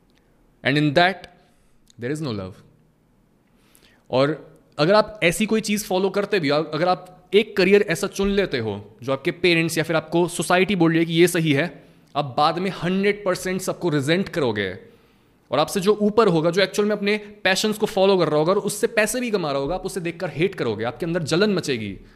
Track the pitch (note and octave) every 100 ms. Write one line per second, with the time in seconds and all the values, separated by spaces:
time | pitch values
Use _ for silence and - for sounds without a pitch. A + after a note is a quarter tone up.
0 | _ _ _ _ _ _ B2 D3 D3+ C#3+
1 | F3+ F#3+ - _ _ _ _ _ _ -
2 | A#2+ D3+ D3+ G#2 F#2 - - _ _ _
3 | _ _ _ _ _ _ _ _ _ _
4 | - B2 C#3+ D#3+ - - _ - D#3+ G#3+
5 | G#3+ - E3+ E3+ G#3+ A3 G#3 G#3 - F#3+
6 | F#3+ G3 G3 G3+ C#3+ D3 D#3 D#3 F3+ F3+
7 | - - _ G3 A3+ - F#3+ G3+ G3 E3
8 | G3 - G3+ G3 F#3 B2+ A2 G2+ - -
9 | A#2+ C3+ F3 E3+ F3+ E3 E3 E3 D#3 D#3+
10 | - E3+ E3+ - E3 F3+ F#3 F#3+ E3 E3
11 | E3 E3 F3 F3 D#3+ C#3 F3 - - _
12 | _ C#3 C#3+ A#2 D3+ E3 F#3+ - F3 F#3+
13 | G3+ G3+ F#3 F3+ F#3 F#3 F#3 - E3+ D3
14 | C3+ F3 F#3+ E3+ B2+ G#2 F#2+ F2+ - -
15 | _ _ _ _ - C3+ D#3 G3+ F#3 G#3
16 | G#3 G#3+ G#3 E3 E3+ F3 F#3+ - G#3 G#3
17 | G3+ G#3 G#3 - F#3 F#3+ G#3+ G#3 G#3 F#3+
18 | G3 F#3+ D#3 D3+ D#3+ G3+ G3 - A#3 G#3+
19 | G#3+ B3+ B3 G3+ D#3 C#3 C#3 F3+ F#3 G3
20 | E3+ E3+ F3+ C3 D#3+ E3 B2+ G#2 A2+ B2
21 | E3+ F#3 C#3 D#3+ G#3+ F3+ C#3+ B2 G#2 F#2
22 | -